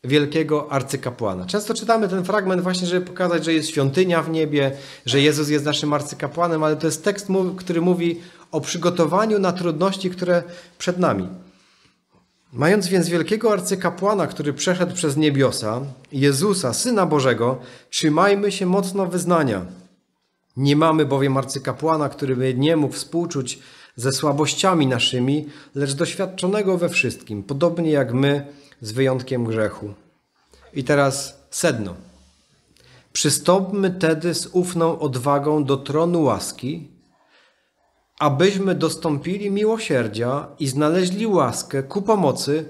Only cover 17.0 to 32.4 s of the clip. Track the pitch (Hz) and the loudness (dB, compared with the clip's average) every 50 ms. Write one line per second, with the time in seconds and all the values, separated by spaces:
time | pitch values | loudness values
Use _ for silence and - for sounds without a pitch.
17 | 185 160 151 147 131 131 117 107 117 120 135 131 - - - - - _ - - | 2 2 2 4 4 4 2 4 2 0 0 -2 -6 -14 -20 -20 -18 _ -4 0
18 | - 156 151 160 180 202 202 202 202 202 196 - 196 180 180 202 190 185 185 196 | 2 2 4 4 4 4 4 2 2 0 -2 0 0 2 2 2 0 0 -2 -2
19 | 190 175 175 180 180 175 180 165 151 127 107 95 90 90 - - - _ _ _ | -2 -2 -2 -2 0 2 2 2 2 2 0 -2 -4 -8 -12 -18 -20 _ _ _
20 | _ _ _ _ _ _ _ _ _ _ _ 123 135 143 143 147 160 160 156 156 | _ _ _ _ _ _ _ _ _ _ _ 0 2 4 4 6 6 4 4 4
21 | 151 135 135 135 139 139 135 135 131 131 - 139 131 - 123 - 151 160 160 156 | 2 2 2 2 2 2 2 0 -2 -2 -6 -6 -6 -6 -6 -2 0 0 0 0
22 | 147 135 - - 143 131 131 123 127 131 127 123 139 151 165 156 147 131 - - | 0 -2 -4 -4 -4 -2 -2 0 0 0 0 2 2 2 2 2 2 0 -2 -6
23 | - - - 170 175 170 - 143 127 120 - - - - - - - - _ - | -10 -6 -4 -4 -4 -2 -4 -6 -6 -6 -10 -12 -16 -20 -20 -20 -20 -20 _ -4
24 | 117 135 135 - - 151 143 143 151 143 - - - 190 185 165 147 131 127 117 | -4 -2 -2 0 0 0 2 2 0 0 0 0 2 2 4 4 2 2 2 2
25 | - - - 127 123 131 143 151 147 - - - - - - 139 143 139 139 139 | 0 0 0 0 0 0 0 0 -2 -6 -12 -18 -20 -12 -6 -4 -4 -4 -2 -2
26 | 170 - - - 196 185 - - - 180 196 214 208 190 185 175 175 170 - - | -4 -4 -2 -4 -6 -6 -4 -4 -2 0 0 0 2 0 0 0 0 0 0 0
27 | - 123 - - - - 107 104 95 - 135 139 165 175 170 170 170 160 151 143 | -2 -2 -4 -6 -8 -8 -8 -8 -6 -6 -2 0 2 2 2 0 0 2 2 2
28 | 135 117 117 127 135 143 143 143 139 - - - - - - _ - 107 107 127 | 2 2 2 2 2 2 2 0 -2 -6 -14 -20 -20 -20 -20 _ -12 -8 -2 0
29 | 135 131 131 127 120 - 135 123 120 113 110 110 110 101 98 - 104 104 98 - | 2 2 2 0 -2 -4 -2 -2 -2 -2 0 0 0 -2 -2 -6 -12 -14 -14 -16
30 | _ _ _ _ _ _ _ _ _ _ _ _ - - - 147 131 - 151 143 | _ _ _ _ _ _ _ _ _ _ _ _ -20 -10 -8 -6 -2 2 2 4
31 | 139 135 131 - - - - - _ _ - - - 170 139 113 104 95 85 - | 4 2 0 -2 -6 -10 -14 -18 _ _ -6 -2 0 0 0 0 -4 -8 -10 -12
32 | - - - - - _ _ _ | -16 -20 -20 -20 -20 _ _ _